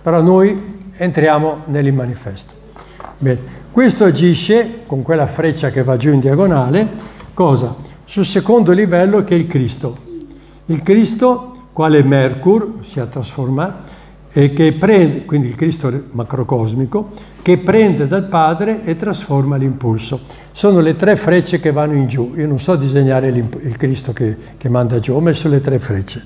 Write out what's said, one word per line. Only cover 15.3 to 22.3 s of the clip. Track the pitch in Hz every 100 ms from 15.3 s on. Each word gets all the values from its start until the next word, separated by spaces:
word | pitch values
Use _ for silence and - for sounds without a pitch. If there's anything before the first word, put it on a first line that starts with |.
| 151 123
il | 113
Cristo | 160 156 135 131 139
macrocosmico, | 117 113 127 117 127 110 117 131 208 208 - - -
che | - 180
prende | 180 220 214 147 143
dal | 190 190
Padre | 170 156 170 208 220
e | 151
trasforma | 165 208 180 - 139 135 139
l'impulso. | 135 127 120 113 - 131 - - -
Sono | - 202 185
le | 160 156
tre | 190 208
frecce | - 180 170 170
che | 160
vanno | 143 151
in | 147 131
giù. | 127 120